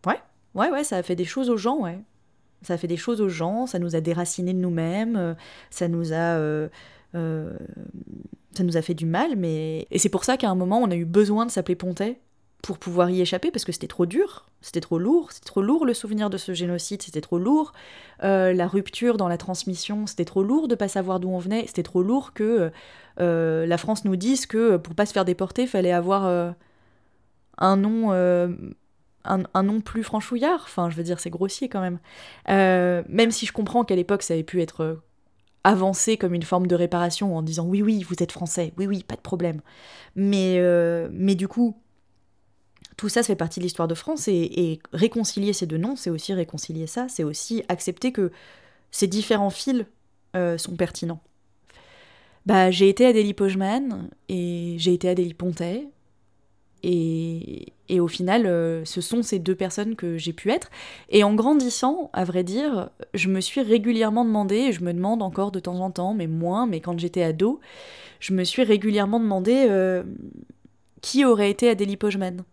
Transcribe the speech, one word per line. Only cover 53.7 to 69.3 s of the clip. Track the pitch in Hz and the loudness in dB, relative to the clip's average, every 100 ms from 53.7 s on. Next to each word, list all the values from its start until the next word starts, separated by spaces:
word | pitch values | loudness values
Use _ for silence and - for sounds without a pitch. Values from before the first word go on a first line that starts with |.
| 240 277 190 180 - - | 0 -2 -6 -10 -14 -6
et | 185 175 175 170 170 | -4 -4 -4 -6 -2
j'ai | 180 | 2
été | 180 185 | 2 2
Adélie | 180 175 | 2 0
Pontet | 165 180 160 170 214 285 _ _ _ _ _ _ _ _ _ | -2 -6 -4 -4 -4 -8 _ _ _ _ _ _ _ _ _
et, | 180 175 165 165 165 165 - - - _ - | 0 0 2 -2 -4 -6 -8 -12 -14 _ -2
et | 180 | 2
au | 170 | 2
final, | - 180 202 214 | 0 2 4 4
euh, | 170 165 165 156 | 2 2 -2 -6
ce | - | -6
sont | 175 233 | -2 -2
ces | 220 196 | -2 -2
deux | 170 | 0
personnes | 185 185 190 208 220 | -2 -2 -4 -4 -4
que | 175 165 | -4 -4
j'ai | 160 | -6
pu | 165 196 | -4 0
être. | 302 - - - - - | 0 -2 -16 -18 -20 2
Et | 208 | 4
en | 208 | 6
grandissant, | 214 233 302 254 - 254 339 294 | 4 4 4 2 0 -2 -2 -4
à | - | -4
vrai | 180 180 | -2 0
dire, | 180 214 294 220 - _ - | 0 -2 -2 -2 -6 _ -10
je | 196 190 | -2 0
me | 190 | 0
suis | 185 277 | -2 -2
régulièrement | 226 233 214 226 220 220 | 2 4 4 0 2 2
demandé, | 233 214 196 208 | 2 2 2 2
et | 269 | 2
je | 180 | 0
me | 175 | -2
demande | 175 190 233 | -2 -2 -2
encore | 190 180 202 | -2 -2 -4
de | 190 | -4
temps | 180 180 | -6 -4
en | 185 | -4
temps, | 180 180 | -4 -4
mais | 214 165 | -2 -2
moins, | 160 170 196 240 | -2 0 0 0
mais | 165 | -2
quand | 170 170 | -4 -4
j'étais | 170 185 | -4 0
ado, | 165 156 208 294 - - - - - - | 0 2 0 0 -10 -20 -20 -20 -20 -14
je | - | -2
me | 190 | -2
suis | 175 - | 0 2
régulièrement | 233 208 208 208 196 233 | 4 4 4 2 2 2
demandé, | 220 | 0